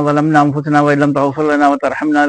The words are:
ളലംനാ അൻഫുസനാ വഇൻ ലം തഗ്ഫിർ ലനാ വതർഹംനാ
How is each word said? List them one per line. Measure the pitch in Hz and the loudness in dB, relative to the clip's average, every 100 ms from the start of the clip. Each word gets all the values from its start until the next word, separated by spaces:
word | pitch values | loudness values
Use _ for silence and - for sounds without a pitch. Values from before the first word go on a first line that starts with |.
| 147 | 0
ളലംനാ | 147 156 151 | 0 0 2
അൻഫുസനാ | 147 143 151 147 | 0 -2 -2 0
വഇൻ | 147 143 | 2 2
ലം | 147 139 | 0 0
തഗ്ഫിർ | 139 139 151 | -2 -2 -2
ലനാ | 147 143 | 2 2
വതർഹംനാ | 139 139 131 156 147 | 0 -4 -4 -2 0